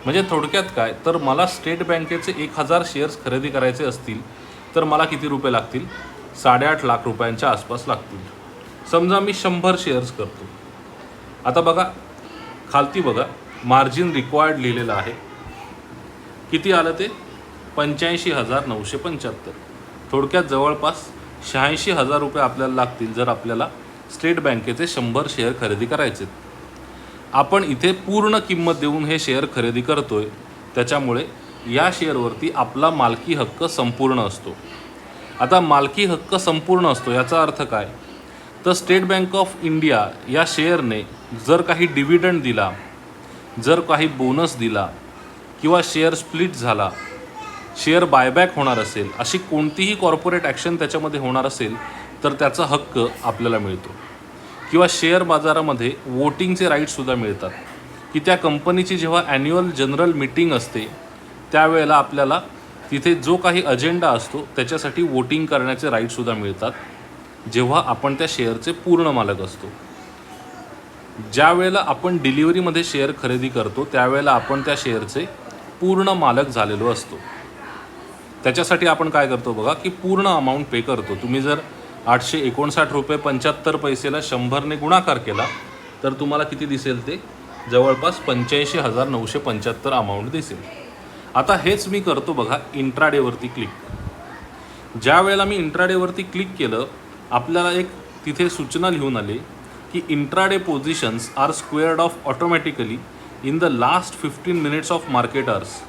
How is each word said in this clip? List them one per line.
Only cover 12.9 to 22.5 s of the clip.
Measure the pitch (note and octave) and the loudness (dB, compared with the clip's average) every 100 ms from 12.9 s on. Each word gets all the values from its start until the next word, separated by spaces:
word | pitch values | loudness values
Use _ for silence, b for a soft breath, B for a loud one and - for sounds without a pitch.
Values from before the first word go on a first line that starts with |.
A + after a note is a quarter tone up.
| F#3+ | 2
बघा | C#3+ A2+ C#3 - - - B2 | 0 0 -2 -6 -18 -10 4
मार्जिन | C3 C3+ B2 F3+ | 6 6 2 0
रिक्वायर्ड | D3 B2+ D3 D#3 D#3 | 0 0 2 4 2
लिहिलेलं | B2 A#2+ A#2 | 0 -2 -2
आहे, | G2+ F#2+ - - - - - - - - - - - - - - | -2 -4 -8 -14 -16 -16 -16 -16 -18 -18 -18 -18 -18 -20 -18 -4
किती | D#3+ G3 | -2 4
आलं | F3+ E3 | 4 4
ते? | E3 G3+ G#3+ - - - - - - | 0 -4 -6 -16 -18 -18 -18 -10 -2
पंच्याऐंशी | D3 D3 E3+ E3+ E3+ | -2 0 0 0 0
हजार | C#3+ G#2+ C3 C3+ | 0 0 -2 -2
नऊशे | G#2+ G2+ C#3 | -6 -6 -6
पंच्याहत्तर. | F3 D3+ A#2+ - - - - - - - - | -6 -6 -8 -8 -12 -16 -18 -20 -18 -18 -2
थोडक्यात | C3+ C3+ F3+ | 0 2 2
जवळपास | D#3 C3+ C#3+ D3+ D3+ E3 - - - - - | 2 2 2 2 -2 -2 -12 -16 -18 -14 -6
शहाऐंशी | C3+ C#3 D#3 - | 0 2 2 0
हजार | E3+ C3 D3 | 2 2 2
रुपये | C#3+ D3+ | 0 2
आपल्याला | C3+ | 0